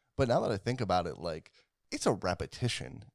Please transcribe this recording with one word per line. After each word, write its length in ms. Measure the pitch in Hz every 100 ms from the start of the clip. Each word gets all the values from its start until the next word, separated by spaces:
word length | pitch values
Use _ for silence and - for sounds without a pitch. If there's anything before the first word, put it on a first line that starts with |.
| _ -
but 100 | 135
now 140 | 135
that 100 | 220
I 60 | 101
think 240 | - 127
about 260 | 101 90 85
it, 120 | 69
like, 340 | 85 80 - _ _ _ _
it's 160 | - -
a 60 |
repetition. 920 | 104 92 87 73 - 120 - 65 - -